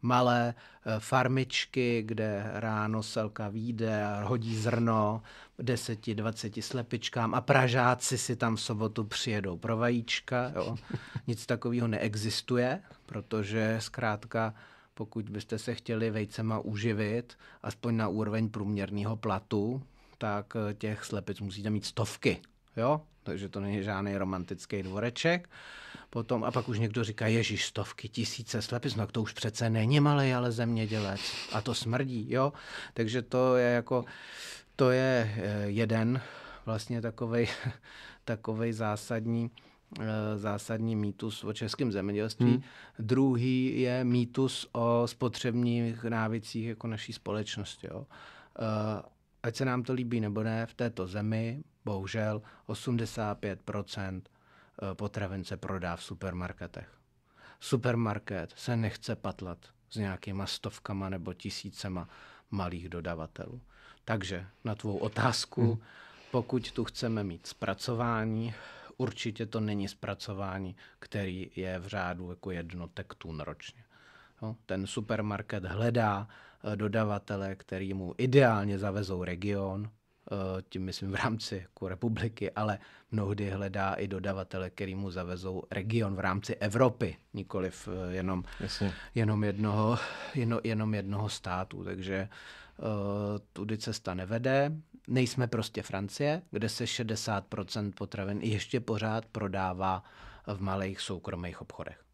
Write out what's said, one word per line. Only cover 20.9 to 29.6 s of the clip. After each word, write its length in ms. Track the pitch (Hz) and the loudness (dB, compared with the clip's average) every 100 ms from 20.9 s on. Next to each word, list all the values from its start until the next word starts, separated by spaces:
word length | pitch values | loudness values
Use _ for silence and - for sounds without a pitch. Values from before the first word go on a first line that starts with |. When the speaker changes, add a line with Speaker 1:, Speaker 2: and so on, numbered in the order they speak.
| 104 - | -4 -4
Speaker 1:
slepic 340 | 104 98 98 | -6 -4 -6
musíte 300 | 104 95 101 | -6 -4 0
mít 160 | 107 - | 0 -2
stovky, 560 | - 110 - 131 85 - _ _ - | -2 -2 2 2 2 -4 _ _ 0
jo? 240 | 117 151 - _ | 2 2 -2 _
Takže 260 | - 85 98 | -8 -6 -4
to 100 | 101 | -4
není 240 | 101 101 | -2 -2
žádný 340 | 98 98 101 98 | 0 -2 0 0
romantický 680 | 95 95 90 90 - 104 | 0 -2 -4 -8 -4 -4
dvoreček. 680 | 92 98 117 120 165 175 175 - - - - - - | -4 -2 -2 0 2 2 -2 -18 -16 -16 -16 -18 -8
Potom, 340 | 117 113 120 | -6 0 0
a 80 | 120 | 2
pak 180 | 127 117 | 0 0
už 100 | 110 | 2
někdo 240 | 113 110 | 2 2
říká: 240 | 113 110 110 | -2 0 4
"Ježiš, 380 | 113 110 104 - | 4 4 0 -2
stovky, 440 | - 98 - - | -2 -6 -6 -8
tisíce 520 | - 113 - 117 113 | -4 -4 -4 -4 -4
slepic, 340 | 107 113 139 110 | -2 -2 -2 -2
no 80 | |
tak 80 | 104 | -2
to 100 | - | 0
už 120 | 110 | -2
přece 360 | - 113 - | -2 -4 0